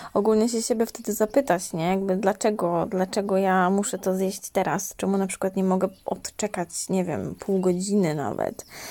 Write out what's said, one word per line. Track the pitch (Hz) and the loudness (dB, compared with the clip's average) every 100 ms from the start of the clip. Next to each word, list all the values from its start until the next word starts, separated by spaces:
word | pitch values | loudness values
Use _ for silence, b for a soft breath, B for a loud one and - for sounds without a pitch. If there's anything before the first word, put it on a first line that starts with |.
| B | B
ogólnie | - 208 220 226 | 0 4 4 2
się | 233 | 0
siebie | 226 226 226 | -2 0 0
wtedy | - 226 | -4 -4
zapytać, | 208 214 277 269 175 - | 0 2 2 4 2 0
nie? | 165 165 | -2 0
Jakby | 190 196 185 | 0 2 2
dlaczego, | 190 202 226 214 180 170 165 | 2 2 0 0 0 0 0
dlaczego | 185 185 208 196 190 | 0 0 0 0 2
ja | 190 185 185 | 4 4 4
muszę | 196 208 190 | 2 0 -2
to | 190 185 | -2 0
zjeść | 190 190 - | -2 -4 -4
teraz? | - 180 156 - - | -2 0 -2 -4 -4
Czemu | 190 196 | 0 0
na | 190 | 0
przykład | - 190 190 | -2 -4 0
nie | |
mogę | 190 185 190 185 | 2 2 0 -4
odczekać, | - - - - 208 208 170 - - | -8 -8 -8 -6 -6 -4 -6 -6 -4
nie | 185 | -2
wiem, | 180 131 123 | -2 -4 -6
pół | - - 190 | -8 -2 0
godziny | 185 175 190 208 175 | 2 0 0 2 2
nawet, | 151 123 - - - - B B | 0 -4 -2 -4 -4 -16 B B